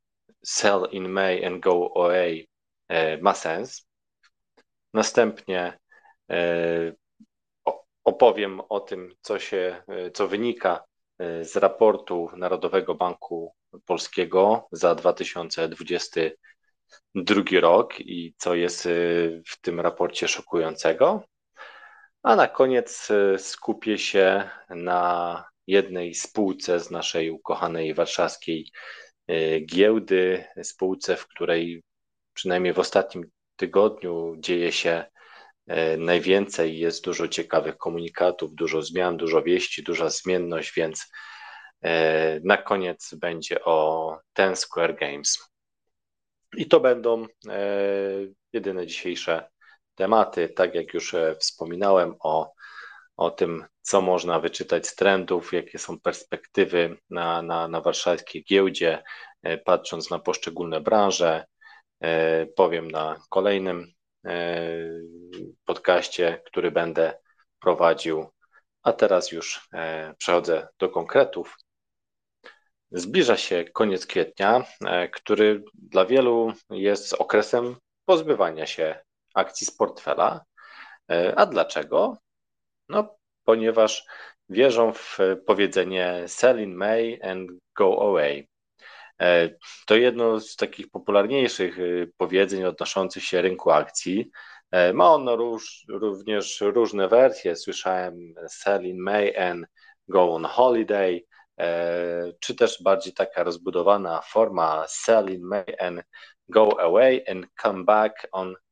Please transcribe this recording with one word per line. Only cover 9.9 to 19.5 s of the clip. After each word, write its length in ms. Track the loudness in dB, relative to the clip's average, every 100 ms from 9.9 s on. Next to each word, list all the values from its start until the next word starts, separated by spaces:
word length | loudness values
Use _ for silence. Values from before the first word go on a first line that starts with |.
| -10 -8
co 180 | -4 -2
wynika, 560 | -2 -2 -2 -2 -2 -8 _ _ -10
e, 260 | -8 -6
z 120 | -6 2
raportu 760 | 2 6 4 4 -2 -6 -6 -6
Narodowego 580 | -4 -2 0 0 0
Banku 600 | -2 -4 -4 -10 -10 -10 -16 _ -12 -6
Polskiego 800 | -6 -4 -4 0 4 4 4 -2
za 220 | 0 2
dwa 180 | 2 2
tysiące 560 | 0 -4 -8 -8 -6 -6
dwudziesty 680 | -6 -6 -6 -4 -4 -4 -4 _ _ _ _ _ _ _
drugi 460 | -6 0 0 2 4
rok 400 | 6 6 4 -4
i 340 | -12 -12 -12 -8
co 160 | -2
jest, 320 | 0 -2 -2 -2
e, 40 | 0 2 0 0 -4
w 140 | -14